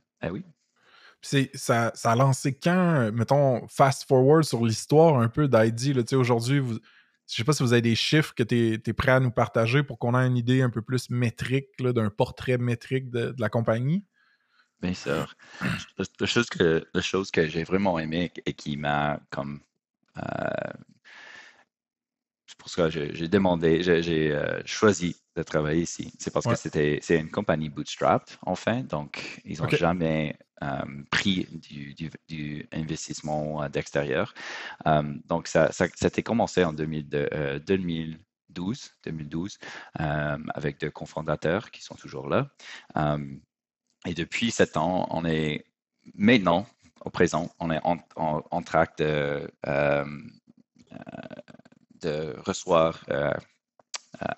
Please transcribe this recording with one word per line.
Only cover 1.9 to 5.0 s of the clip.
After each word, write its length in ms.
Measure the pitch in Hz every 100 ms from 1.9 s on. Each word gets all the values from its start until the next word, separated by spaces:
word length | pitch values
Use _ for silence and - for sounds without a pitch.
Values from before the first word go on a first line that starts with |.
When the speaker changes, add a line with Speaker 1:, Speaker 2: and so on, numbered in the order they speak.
Speaker 2:
ça 180 | - 117
a 40 | 117
lancé 380 | 139 127 143
quand, 560 | 131 170 180 175 151 110
mettons, 560 | 117 110 143 135 120 -
fast 400 | - 139 - -
forward 340 | 131 131 160
sur 220 | 151 117
l'histoire 540 | 117 110 - 147